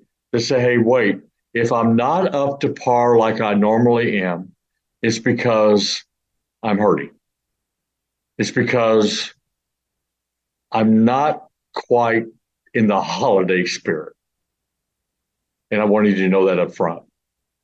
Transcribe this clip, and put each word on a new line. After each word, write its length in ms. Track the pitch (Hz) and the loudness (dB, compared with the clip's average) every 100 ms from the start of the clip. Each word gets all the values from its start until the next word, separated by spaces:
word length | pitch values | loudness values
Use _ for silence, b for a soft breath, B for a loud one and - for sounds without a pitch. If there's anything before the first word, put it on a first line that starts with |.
| _ _ - | _ _ -6
to 60 | 120 | -4
say, 200 | 117 131 | -2 0
"Hey, 180 | 123 120 | 2 2
wait, 440 | 113 127 120 98 _ _ _ | 2 2 0 -2 _ _ _
if 180 | 117 117 | -4 -2
I'm 240 | 120 113 113 | 0 2 2
not 400 | 127 175 190 143 | 0 0 -2 -2
up 240 | 139 139 | -4 -4
to 120 | 139 | -6
par 440 | - - 120 120 117 | -4 -2 0 4 4
like 220 | 113 113 | 2 0
I 140 | 110 | -2
normally 680 | 104 104 113 120 120 117 104 | 0 2 2 2 2 0 -2
am, 320 | 92 87 - _ _ _ _ - | -4 -6 -10 _ _ _ _ -6
it's 180 | 113 117 | -4 -2
because 840 | 127 120 123 110 107 104 98 - - _ _ _ _ _ | -2 -2 0 2 2 2 0 -6 -12 _ _ _ _ _
I'm 160 | 113 101 | -4 0
hurting. 340 | 104 76 69 _ _ _ _ _ _ _ _ _ _ _ _ - | 0 0 -4 _ _ _ _ _ _ _ _ _ _ _ _ -8
It's 140 | 107 | -4
because 840 | - 120 127 113 110 104 - - - _ _ _ _ _ _ _ _ _ _ _ _ _ | -2 0 0 2 2 2 -2 -10 -16 _ _ _ _ _ _ _ _ _ _ _ _ _
I'm 340 | 110 110 110 113 | -2 2 4 4
not 420 | 127 151 151 - _ _ | 2 0 -2 -10 _ _
quite 520 | - - 120 117 113 113 _ _ _ _ | -12 -2 0 2 -2 -4 _ _ _ _
in 140 | 117 107 | -2 0
the 140 | 98 | 0
holiday 640 | - - 127 98 90 90 | -2 -4 0 0 0 -2
spirit." 500 | 90 - - 80 - _ _ _ _ _ _ _ _ _ _ _ _ _ _ _ - | -2 -6 -6 -8 -8 _ _ _ _ _ _ _ _ _ _ _ _ _ _ _ -8
And 100 | 107 | -2
I 40 | 107 | 0
wanted 320 | 107 104 95 | 2 2 0
you 80 | 95 | 0
to 40 | |
know 180 | 95 95 | 2 2
that 120 | 87 | 0
up 160 | 87 - | -4 -4
front. 280 | 87 85 _ _ _ _ _ _ | -6 -6 _ _ _ _ _ _